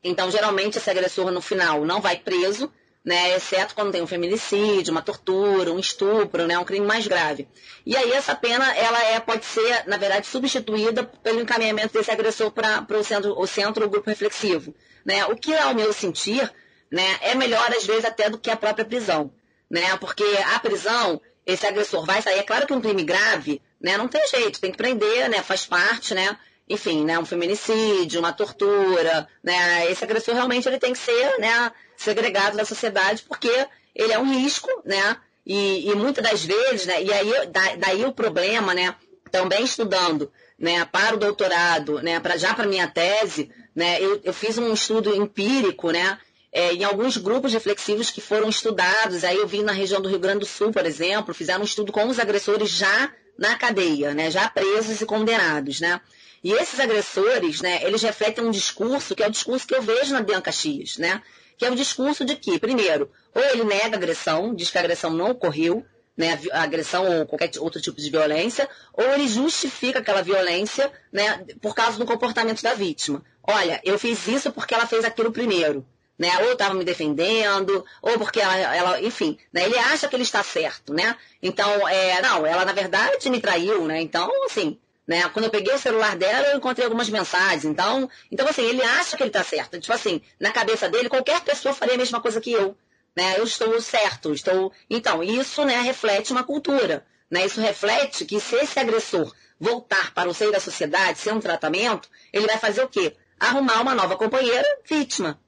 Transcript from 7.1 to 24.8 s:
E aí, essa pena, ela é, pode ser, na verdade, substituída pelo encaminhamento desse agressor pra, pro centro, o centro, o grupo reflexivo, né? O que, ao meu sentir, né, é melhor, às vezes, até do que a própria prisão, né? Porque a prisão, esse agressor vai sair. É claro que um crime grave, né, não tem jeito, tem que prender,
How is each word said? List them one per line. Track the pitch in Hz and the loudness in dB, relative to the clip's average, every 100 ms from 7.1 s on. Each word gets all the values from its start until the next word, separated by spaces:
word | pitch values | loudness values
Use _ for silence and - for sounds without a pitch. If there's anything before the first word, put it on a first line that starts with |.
| 175 156 147 139 - - - - | 0 0 -4 -10 -16 -20 -14 -2
E | 247 | 0
aí, | 240 | 2
essa | 262 277 269 | 2 0 -2
pena, | 233 240 269 208 | 0 2 2 2
ela | 233 233 | 2 4
é, | 220 226 | 2 0
pode | 226 226 - | 0 -4 -2
ser, | - 226 240 - | 0 2 0 -2
na | 202 | -2
verdade, | 202 196 202 | 0 0 -2
substituída | 262 262 262 247 214 214 226 226 | -4 -2 -2 -2 0 0 0 -4
pelo | - 226 226 | -4 -2 -2
encaminhamento | 226 233 220 214 220 | 0 0 0 0 0
desse | 220 214 | 0 0
agressor | 220 220 214 220 | 0 0 0 -2
pra, | - 220 214 | 0 0 0
pro | 214 214 | -2 -2
centro, | 208 208 202 185 | 0 -2 0 -2
o | 190 | -2
centro, | - 202 220 214 | -2 -2 0 0
o | |
grupo | 208 214 | 0 -2
reflexivo, | 208 208 - 208 170 - - _ - - | -2 -2 -2 -2 -2 -4 -20 _ -12 -2
né? | 196 196 | 0 0
O | 226 | -2
que, | 311 311 | 0 2
ao | 277 | 2
meu | 240 214 | 2 0
sentir, | 208 196 151 - 240 254 - _ _ _ | 0 -4 -4 -2 -2 -2 -6 _ _ _
né, | 160 190 190 | -2 0 0
é | 190 | 0
melhor, | 262 254 226 240 | 0 2 2 2
às | 233 196 | 0 0
vezes, | 220 | 0
até | 226 220 214 | 0 0 0
do | 220 | 0
que | - | -4
a | 220 | -2
própria | 214 214 | 0 -2
prisão, | 220 240 214 160 143 _ _ _ _ | -2 -2 0 0 -2 _ _ _ _
né? | 170 180 190 | -2 0 -2
Porque | 196 - 208 202 190 | -4 0 2 2 2
a | 226 | 0
prisão, | 226 196 202 240 208 156 _ _ - | 0 -2 0 0 0 -2 _ _ -4
esse | 185 208 | 0 0
agressor | 202 208 185 165 | 0 0 -2 0
vai | 196 | 0
sair. | 220 190 | 2 0
É | |
claro | 202 220 277 | 2 0 2
que | |
um | 269 | 0
crime | 220 196 156 | 0 0 0
grave, | 185 214 190 143 143 _ _ | 2 2 0 -2 -6 _ _
né, | 175 202 | -2 -2
não | 247 | 0
tem | 302 302 | 0 0
jeito, | 262 220 - | 2 0 -2
tem | 185 | -6
que | |
prender, | - | -2